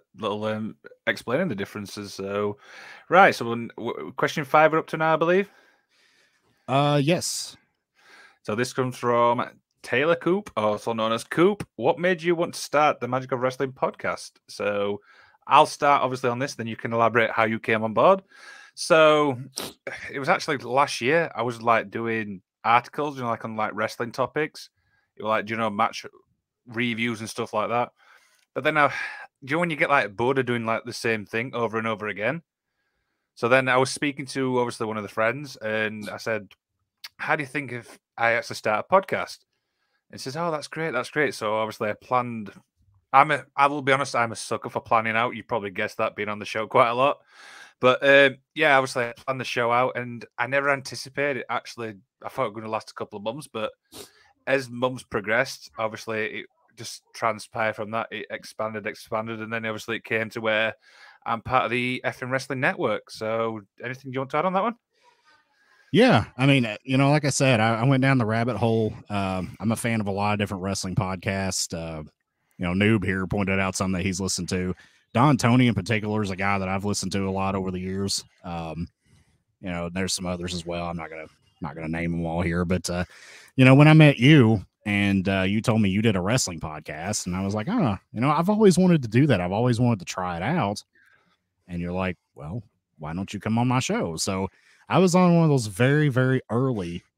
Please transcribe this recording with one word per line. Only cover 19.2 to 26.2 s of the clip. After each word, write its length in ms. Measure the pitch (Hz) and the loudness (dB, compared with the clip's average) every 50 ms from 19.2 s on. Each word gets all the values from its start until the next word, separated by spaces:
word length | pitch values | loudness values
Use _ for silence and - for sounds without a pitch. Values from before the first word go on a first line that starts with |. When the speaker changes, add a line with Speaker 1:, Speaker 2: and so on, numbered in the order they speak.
| 147 143 127 120 135 - - - - - - _ - - - - - - | 4 2 -2 -4 -8 -12 -12 -12 -12 -12 -12 _ -12 -12 -12 -12 -10 -10
Speaker 1:
it 80 | - 139 | -8 -2
was 100 | 131 151 | 0 0
actually 280 | 185 - - - 147 | 0 0 0 -2 -4
last 420 | 120 - 113 123 139 143 131 - - | -4 -4 0 2 2 2 0 0 -2
year. 300 | 117 127 156 170 160 - - | 0 2 2 2 0 -2 -4
I 60 | 107 117 | -4 -4
was, 180 | 123 113 113 | -4 -4 -2
like, 280 | 110 117 113 107 101 98 | 2 2 2 2 2 -2
doing 520 | - 117 117 113 113 113 107 104 98 90 - _ _ _ - | -6 -6 -4 -2 -2 -4 -4 -6 -10 -14 -16 _ _ _ 2
articles, 500 | 113 117 120 - - - 151 147 151 139 | 4 4 4 4 0 -6 -6 -6 -4 -6
you 80 | 131 123 | -4 -4
know, 60 | 117 | -4
like, 160 | 113 - - | -4 -4 -6
on, 100 | 113 110 | -8 -6
like, 180 | 107 107 98 - | -4 -4 -4 -2
wrestling 380 | 104 107 110 - - 120 120 | -4 -4 -4 -4 -6 -8 -6
topics. 580 | - - 123 - - 151 156 156 - - - - _ _ _ _ _ _ _ _ _ | -4 -4 -4 -2 -2 -4 -4 -4 -6 -14 -20 -20 _ _ _ _ _ _ _ _ _
It 80 | - 104 | -6 -2
was 60 | 107 | -2
like, 200 | 110 110 101 107 | 0 0 -2 -2
you 60 | 113 | -4
know, 140 | 113 113 107 | -2 -2 -2
match 360 | 101 104 113 - - - - - _ _ | 0 0 0 0 -2 -6 -14 -16 _ _